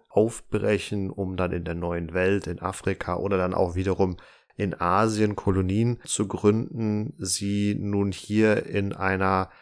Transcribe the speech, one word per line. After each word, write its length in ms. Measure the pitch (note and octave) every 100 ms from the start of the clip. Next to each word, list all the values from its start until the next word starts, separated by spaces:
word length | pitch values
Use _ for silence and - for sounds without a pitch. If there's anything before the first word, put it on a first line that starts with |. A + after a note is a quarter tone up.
| _
aufbrechen, 1000 | - A2+ - - G#2+ G#2+ G#2 - G#2 F#2+
um 280 | F#2+ F#2+ F#2
dann 140 | F2+
in 120 | F2
der 120 | E2+ E2+
neuen 380 | F2 F2 E2
Welt, 340 | F2 F#2 G2+ F#2
in 120 | F2
Afrika 560 | F#2 - - F#2+ - F2+
oder 220 | G2 F#2+
dann 160 | F2+
auch 220 | F2 F2+ F2
wiederum 420 | F#2+ F2+ F#2+ F2+ - - _ -
in 240 | G2+ -
Asien 540 | F2 F#2 A2+ G#2+ G#2+ G#2
Kolonien 640 | - F#2+ F#2 G2 A#2 A#2
zu 240 | - - G#2
gründen, 880 | F#2+ G#2 G#2+ - - A2 G#2 G#2+ -
sie 580 | F#2+ - G2+ G2+ G#2 G#2
nun 320 | G2+ G2+ G2+
hier 540 | F#2+ - G#2+ A2 G#2 -
in 260 | G#2 G2
einer 580 | - F#2+ F#2+ F#2+ F#2+ F#2+ -